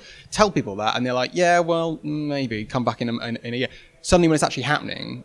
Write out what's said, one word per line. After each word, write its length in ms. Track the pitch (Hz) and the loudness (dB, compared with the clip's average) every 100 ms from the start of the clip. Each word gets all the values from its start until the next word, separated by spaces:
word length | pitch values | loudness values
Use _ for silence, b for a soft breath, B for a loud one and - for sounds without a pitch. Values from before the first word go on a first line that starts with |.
| B B B | B B B
Tell 200 | - 208 | 2 2
people 260 | 160 117 98 | 2 -2 -2
that, 200 | 107 - | -2 0
and 100 | 123 | 0
they're 80 | |
like, 160 | 123 127 | 0 -2
"Yeah, 280 | 170 175 175 | 2 4 4
well, 380 | 165 165 165 160 | 4 0 -2 -4
maybe 640 | 147 151 147 143 131 110 110 | -6 -4 -4 -4 -4 -4 -4
come 180 | 135 | -2
back 160 | 120 113 | -2 -2
in 80 | 120 | -4
a, 80 | 117 | -4
in, 120 | 117 117 | -6 -8
in 180 | 120 | -6
a 20 | 120 | -6
year." 120 | 123 b b b | -6 b b b
Suddenly, 260 | - 185 165 | 2 4 6
when 60 | |
it's 100 | 156 | 4
actually 200 | - - | 2 -2
happening, 600 | 123 151 - - - 123 | -2 -2 -4 -10 -10 -12